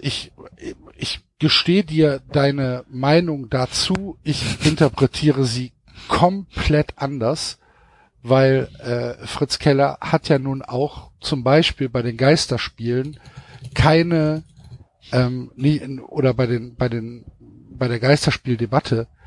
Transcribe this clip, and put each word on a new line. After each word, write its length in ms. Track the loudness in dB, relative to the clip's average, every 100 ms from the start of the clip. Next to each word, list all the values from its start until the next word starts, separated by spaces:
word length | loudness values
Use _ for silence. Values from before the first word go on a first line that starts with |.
ich, 300 | -4 -8 -12 -20 -20 -16 -16 -16 -18
ich 260 | -12 -10 -10 _ -2
gestehe 460 | 0 2 2 2
dir 360 | 2 2 2 0 -4
deine 520 | 0 0 0 -2 -4 -8
Meinung 580 | -4 2 4 2 -4 -4
dazu, 720 | -2 -2 -2 -2 -2 -4 -8
ich 420 | -4 -4 -4 0 0
interpretiere 800 | 4 2 2 0 2 0 2 0
sie 260 | -2 -8 _ _ -16 -4
komplett 880 | 2 2 0 -8 -4 0 2 0 -4
anders, 600 | -6 -4 -2 -4 -6 -12 _ _ _ _ _ _
weil, 440 | 2 4 4 4 -2 -8
äh, 480 | -6 -6 -6 -10 -10
Fritz 320 | -4 -4 0
Keller 400 | 2 4 2 -2
hat 280 | -2 0 2
ja 100 | 0
nun 240 | 0 -6
auch 480 | -6 -4 -4 -6 -18 _
zum 220 | -6 -2
Beispiel 460 | 4 4 4 -2 -4
bei 140 | -4
den 140 | -4 0
Geisterspielen 1000 | 2 2 0 -4 -6 -6 -4 -2 -4 -10 -20 -20 -20 -20 -8
keine, 720 | 2 4 4 4 2 0 -2 -8 -20 -20 -20 -20 _ -4
ähm, 400 | 0 0 -2 -10 -2
nie, 240 | 0 0 -4 -12 -10
oder 260 | 0 0
bei 140 | 2 -2
den, 300 | -2 -6 -4
bei 120 | -2
den, 360 | -2 -8 -14 -20 -20 -20 -20 -14
bei 180 | -6 -4
der 100 | 0
Geisterspieldebatte 1120 | 2 4 2 -2 -2 -4 0 -2 0 -2 -4 _